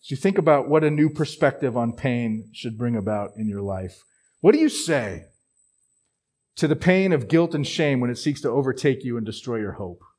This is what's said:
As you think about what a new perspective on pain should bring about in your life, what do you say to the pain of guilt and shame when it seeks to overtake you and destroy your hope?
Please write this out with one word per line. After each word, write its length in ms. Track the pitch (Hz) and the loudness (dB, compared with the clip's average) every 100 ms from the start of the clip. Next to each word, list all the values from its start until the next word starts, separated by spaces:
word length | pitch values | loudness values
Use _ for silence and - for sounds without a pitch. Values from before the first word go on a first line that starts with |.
As 80 | - | -8
you 80 | 135 | -2
think 220 | 196 196 | 0 2
about 280 | 160 143 139 | 4 4 4
what 160 | 156 | 2
a 60 | 156 | 4
new 220 | 151 156 | 2 2
perspective 640 | 156 147 - 147 - 135 120 | 2 -6 2 0 2 -2 0
on 160 | 117 | -2
pain 560 | 113 135 120 117 110 104 | -2 -2 -2 -2 -4 -8
should 220 | - 127 110 | -12 -10 -4
bring 200 | 120 117 | -2 -2
about 380 | 98 104 101 104 | -2 -4 -6 -6
in 100 | 110 | -6
your 140 | 101 | -4
life, 420 | 101 95 95 - _ _ _ _ | -4 -6 -8 -12 _ _ _ _
what 140 | 170 294 | 4 6
do 40 | |
you 80 | 311 | 4
say 580 | - - 147 110 85 - _ _ _ _ _ _ _ _ _ _ _ _ - | 0 0 0 0 -8 -14 _ _ _ _ _ _ _ _ _ _ _ _ -2
to 120 | 156 | 0
the 80 | 151 | 2
pain 360 | - 185 190 | 4 4 4
of 160 | 160 113 | 0 2
guilt 260 | 165 170 | 2 2
and 140 | 165 139 | 0 -4
shame 320 | - 151 135 | 0 0 2
when 100 | 120 | 0
it 80 | 120 | -2
seeks 240 | 156 143 | -4 -2
to 80 | 143 | -2
overtake 540 | 123 135 127 151 131 | 0 0 0 0 0
you 120 | 127 117 | -4 -6
and 60 | |
destroy 340 | 107 110 - 113 | -6 -8 -6 -6
your 160 | 101 | -6
hope? 280 | - 95 87 _ | -8 -12 -12 _